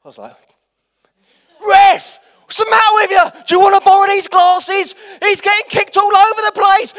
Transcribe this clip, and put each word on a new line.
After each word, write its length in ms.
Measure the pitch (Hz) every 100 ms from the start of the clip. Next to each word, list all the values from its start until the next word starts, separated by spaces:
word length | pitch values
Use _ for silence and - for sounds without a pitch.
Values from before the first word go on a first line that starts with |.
I 40 | -
was 100 | 123
like, 180 | 101 _ _ _ _ _ _ _ _ _ _ _ _ 330 415
Ref, 520 | 381 403 339 - - _ _
what's 140 | _ -
the 100 | 440
matter 240 | 440 440 427
with 140 | 415
you? 300 | 381 349 - -
Do 80 | 349
you 60 |
want 140 | 392 392
to 60 |
borrow 260 | 381 392 392
these 200 | 403 381
glasses? 680 | 359 359 359 - 381 370 - 415 392
He's 200 | - 392
getting 240 | - 415 440
kicked 280 | - 403 -
all 180 | 403 403
over 260 | 415 427 427
the 60 |
place. 400 | 415 403 392 427